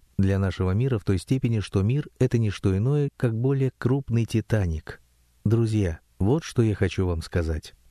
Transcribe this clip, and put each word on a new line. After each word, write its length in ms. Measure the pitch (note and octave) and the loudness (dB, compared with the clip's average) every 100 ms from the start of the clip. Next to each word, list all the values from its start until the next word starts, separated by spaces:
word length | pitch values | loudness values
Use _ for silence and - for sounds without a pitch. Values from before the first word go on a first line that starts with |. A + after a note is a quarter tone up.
| - - | -8 0
для 220 | G2 G2 | 2 2
нашего 320 | G2 - F#2 | 0 0 0
мира 280 | G2 C3+ A2+ | 0 0 -2
в 40 | |
той 140 | - F#2+ | 0 -2
степени, 420 | - C3 B2 A2 | 0 -2 0 -2
что 220 | F2+ G#2 | -2 0
мир — 260 | G2+ C#3 - - | 0 0 -2 -2
это 180 | B2+ A#2 | 0 2
не 120 | A2 | 0
что 260 | - G2+ F#2+ | 0 0 2
иное, 320 | A#2+ D3 C#3+ - | 2 0 -2 -2
как 180 | B2 A2+ | -2 0
более 360 | C3 C#3 C3 - | 0 0 -2 -2
крупный 480 | - C#3 C3 A#2 A2+ | -2 0 0 -2 0
"Титаник". 760 | A2 - A2 F2+ D#2 - - _ _ _ _ | -2 0 0 0 -4 -8 -16 _ _ _ _
Друзья, 560 | G#2 A2+ A2+ A2 F#2 D#2 _ - | 0 2 2 0 0 -2 _ -2
вот 280 | G2 D#3 - | 0 0 -2
что 160 | - | 0
я 140 | A2+ G2 | 0 2
хочу 300 | G2 - F#2 | -2 0 -2
вам 160 | E2+ | -2
сказать. 520 | - F#2 D#2+ D#2+ - - _ | -4 -4 -2 -4 -8 -20 _